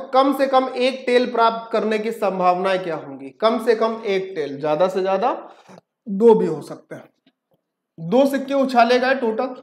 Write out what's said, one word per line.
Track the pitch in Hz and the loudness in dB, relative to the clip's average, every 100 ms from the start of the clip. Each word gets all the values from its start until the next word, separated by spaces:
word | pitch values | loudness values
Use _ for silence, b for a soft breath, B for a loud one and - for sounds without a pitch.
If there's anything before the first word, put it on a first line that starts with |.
| - | -2
कम | 254 269 269 | 2 2 2
से | 269 | 2
कम | 262 254 | 2 0
एक | 247 254 262 - | -2 -2 -2 0
टेल | 247 247 | 0 2
प्राप्त | 233 226 226 - | 2 0 0 -4
करने | 220 214 214 | -4 -2 -2
की | 220 | -4
संभावनाएं | 220 202 185 180 180 190 185 | -4 -4 0 0 2 0 -2
क्या | 180 156 | -4 -8
होंगी? | 143 135 135 | -10 -16 -16
कम | - 220 233 233 | -2 0 0 0
से | 220 | 2
कम | 226 220 202 | 0 -2 -4
एक | 190 - 175 | -4 -4 -6
टेल, | 143 139 | -8 -4
ज्यादा | 151 151 185 | -2 0 0
से | 185 | 0
ज्यादा | 190 190 240 - - B B 185 _ _ 247 | -2 0 -2 -4 -10 B B -20 _ _ -8
दो | 196 233 190 | 4 6 6
भी | 180 | 4
हो | 151 | -4
सकते | 143 156 - 120 | -10 -16 -16 -18
हैं। | - _ _ _ _ _ _ _ _ - | -20 _ _ _ _ _ _ _ _ -14
दो | 165 233 269 | 0 2 2
सिक्के | 269 - 277 | 0 -2 -2
उछाले | 262 240 233 247 | 0 4 4 4
गए, | 254 269 | 2 0
टोटल | 233 220 262 262 | -2 -2 -6 -8